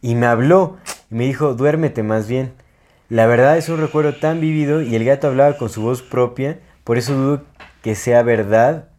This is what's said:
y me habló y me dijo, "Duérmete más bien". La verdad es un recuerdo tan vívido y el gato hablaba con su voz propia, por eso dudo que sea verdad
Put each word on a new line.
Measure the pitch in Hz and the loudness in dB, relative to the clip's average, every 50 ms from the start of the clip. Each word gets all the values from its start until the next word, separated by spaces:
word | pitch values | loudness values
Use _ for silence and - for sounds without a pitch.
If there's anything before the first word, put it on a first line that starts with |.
y | - 120 117 | -2 -2 -2
me | 120 120 | 0 2
habló | 120 120 113 123 143 180 190 185 170 185 - - - - - _ _ | 2 2 2 2 4 4 4 2 0 -4 -14 -16 -18 -18 -18 _ _
y | 113 | -6
me | 113 123 | -4 -4
dijo, | 131 139 139 151 147 127 | -4 -2 -2 -2 -2 -2
"Duérmete | 117 135 147 151 160 160 143 - 120 | 0 0 0 0 0 -2 -2 -2 -4
más | 110 107 110 110 107 | -4 -2 -2 -2 -2
bien". | 107 123 131 131 127 - _ _ _ _ _ _ _ _ _ _ _ | -2 -4 -4 -4 -6 -10 _ _ _ _ _ _ _ _ _ _ _
La | 113 113 113 | 0 2 4
verdad | 113 120 120 127 139 156 | 4 4 4 6 4 4
es | 170 160 160 | 2 0 -4
un | 165 165 | -4 -4
recuerdo | 160 151 - 151 151 147 139 | -4 -2 0 0 0 0 -2
tan | - - 156 160 170 | -2 -2 -2 -2 0
vívido | 156 160 156 156 147 143 147 160 | -2 -2 -2 -2 0 0 0 -2
y | 156 120 117 | -2 -2 -2
el | 113 113 | -2 2
gato | 127 139 135 - 143 | 2 0 2 0 -2
hablaba | 127 131 139 147 143 | 2 4 4 4 4
con | 143 123 110 | 0 -6 -8
su | - 113 | -6 -4
voz | 110 117 127 127 | -4 -4 -4 -4
propia, | - - - 127 123 120 123 - 135 143 165 - _ _ _ _ _ | -6 -6 -2 -2 -2 -2 -2 -6 -6 -6 -8 -10 _ _ _ _ _
por | - 117 120 | -2 -2 -2
eso | 117 120 143 | -2 -2 -2
dudo | 135 135 139 147 143 143 _ _ _ - - _ _ | -2 0 -2 -2 -4 -6 _ _ _ -20 -20 _ _
que | - 117 107 | -6 -6 -6
sea | 98 - 123 120 120 | -4 -2 2 2 2
verdad | 117 120 117 110 107 101 107 110 117 131 165 160 - _ _ | 4 2 0 0 0 0 2 2 2 2 0 -4 -10 _ _